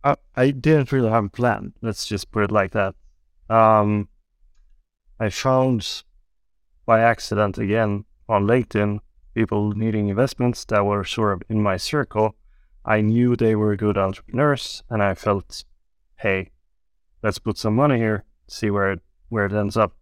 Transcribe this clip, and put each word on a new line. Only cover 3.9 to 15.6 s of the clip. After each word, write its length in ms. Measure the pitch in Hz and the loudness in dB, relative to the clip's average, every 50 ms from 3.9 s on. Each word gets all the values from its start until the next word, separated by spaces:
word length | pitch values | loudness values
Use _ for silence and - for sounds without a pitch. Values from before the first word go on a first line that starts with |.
| 104 104 101 - _ _ _ _ _ _ _ _ _ _ _ _ - _ _ _ _ _ _ _ - - | 0 -2 -4 -6 _ _ _ _ _ _ _ _ _ _ _ _ -20 _ _ _ _ _ _ _ -8 -4
I 100 | 117 104 | -4 -4
found 760 | - - - 135 131 131 131 131 123 110 98 - - - _ _ _ _ _ _ _ _ _ _ _ _ _ _ _ _ _ | -4 -2 -2 0 2 2 2 2 0 -2 -4 -8 -10 -12 _ _ _ _ _ _ _ _ _ _ _ _ _ _ _ _ _
by 140 | - 117 110 | 2 2 4
accident 580 | 113 117 113 - - - 104 101 107 101 95 - | 4 2 2 0 -4 -4 0 0 0 0 -2 -4
again 460 | 107 98 104 113 110 104 101 101 104 _ _ _ _ - | -2 -2 0 0 0 0 -2 -4 -8 _ _ _ _ 0
on 180 | 110 101 101 | 0 2 4
LinkedIn 540 | 101 120 127 117 - - 107 104 104 104 104 - _ _ _ _ - - | 4 2 2 2 0 -2 -2 0 0 -4 -6 -10 _ _ _ _ -8 -2
people 380 | 113 113 - 107 104 104 107 | -2 -2 0 0 -2 0 -2
needing 360 | 101 104 110 113 107 107 104 101 | -2 -2 -2 -2 0 0 -2 0
investments 560 | 98 107 131 135 - - 123 123 117 - - | 0 0 0 -2 0 -2 -2 -2 -2 -4 -6
that 180 | - 113 104 98 | -2 0 0 2
were 200 | 101 104 101 92 | 2 0 -2 -2
sort 280 | - - - 110 104 98 | -4 -4 -2 0 0 -2
of 80 | 90 - - | -4 -6 -4
in 140 | 110 107 | -2 0
my 140 | 107 101 95 | 0 0 -2
circle. 600 | 90 - - - 147 135 - - 107 107 107 - _ _ - _ _ _ _ _ - - | -2 -4 -4 -4 -4 -4 -2 0 0 0 0 -2 _ _ -20 _ _ _ _ _ -12 -2
I 160 | - 110 107 | 0 0 2
knew 360 | 107 107 113 120 123 123 120 | 2 2 2 2 2 2 2
they 200 | 117 117 110 110 | 2 2 2 2
were 200 | 104 107 107 104 | 2 0 0 0
good 220 | 98 104 104 98 98 | 0 0 0 0 0
entrepreneurs, 840 | 95 95 95 - - - - 123 147 147 143 123 - - - - - - | 0 -2 -4 -8 -14 -8 -2 0 0 0 0 -2 -6 -12 -14 -16 -12 -6
and 140 | 117 107 | -2 0
I 120 | 101 98 95 | 0 0 -2
felt, 500 | - - 110 101 98 - - - - | -2 -2 -2 -2 -2 -4 -10 -18 -18